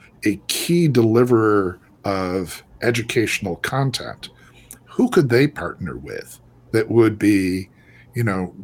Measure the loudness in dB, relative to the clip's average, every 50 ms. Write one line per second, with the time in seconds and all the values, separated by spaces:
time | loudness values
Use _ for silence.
0 | -18 -20 _ _ -2 -2 -2 -2 -6 -6 -6 -6 -2 0 0 2 2 4 4 4
1 | 4 4 4 4 4 4 4 4 4 4 4 2 2 0 -4 -8 _ _ _ _
2 | -6 -4 -4 -2 -4 -4 -4 -4 -4 -6 -10 -16 -18 _ -14 -4 -4 -2 -2 -2
3 | -4 -4 -2 -2 -2 -2 -4 -6 -6 -6 -6 -6 -6 -6 -4 -2 -2 -2 -4 -6
4 | -10 -12 -14 -16 -18 -20 -20 _ -20 -20 _ -20 -20 _ -20 -20 _ -8 -2 -2
5 | 0 2 2 2 2 4 4 4 2 2 0 -4 -10 -10 -10 -10 -10 -10 -10 -12
6 | -12 -12 -12 -14 -14 -16 -20 -20 _ -20 _ _ _ -4 -2 -2 0 2 4 4
7 | 4 4 4 2 2 2 2 2 2 0 -2 -4 -6 -10 _ _ _ _ _ -20
8 | -20 -12 _ -4 -2 -2 -2 -2 -4 -6 -8 -12